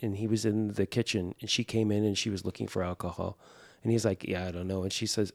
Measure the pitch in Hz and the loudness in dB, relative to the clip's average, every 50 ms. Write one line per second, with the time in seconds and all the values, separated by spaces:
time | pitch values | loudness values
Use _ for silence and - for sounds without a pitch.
0 | - 110 98 98 110 107 113 110 107 113 104 110 110 104 101 - 98 - - 120 | -4 -4 -2 -2 0 0 2 2 2 2 2 2 2 0 0 0 0 0 2 0
1 | 113 - - 104 90 90 - - - 107 - - 117 - - 113 110 107 104 104 | 0 2 2 0 0 -2 -4 -6 -4 -2 0 0 0 0 2 2 4 4 4 4
2 | 107 107 98 - - 110 98 95 95 92 - - 110 98 - 95 90 87 90 - | 4 4 2 2 0 0 -2 -2 -2 -4 -6 -4 -6 -4 -2 -2 -2 -2 -2 -4
3 | - 87 - - 90 92 98 - - - - - - - - _ - 113 117 117 | -4 -6 -4 -4 -4 -4 -6 -8 -12 -20 -20 -20 -20 -20 -16 _ 0 2 2 4
4 | 107 110 95 - - - 95 90 92 92 87 87 90 92 95 95 92 98 - - | 4 2 0 0 -2 -4 -4 -2 -2 -4 -4 -4 -4 -2 -2 0 -2 -2 -2 -2
5 | 113 107 - - 104 90 - | -2 -2 0 0 0 0 2